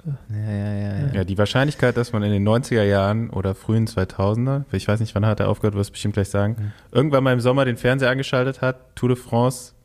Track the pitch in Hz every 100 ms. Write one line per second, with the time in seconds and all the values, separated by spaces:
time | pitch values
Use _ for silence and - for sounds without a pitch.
0 | 160 135 - 107 107 104 104 104 101 101
1 | 98 101 92 95 104 127 143 - 123 120
2 | 120 110 104 101 101 117 147 117 101 101
3 | 98 110 117 98 95 98 - 110 110 -
4 | 92 - 98 110 127 139 139 95 - 107
5 | 110 101 110 104 98 104 107 101 101 -
6 | 104 104 98 101 104 113 104 - - 127
7 | 151 139 131 123 120 135 131 117 123 135
8 | 127 131 135 131 127 135 131 127 - -
9 | 123 123 - 117 127 131 - _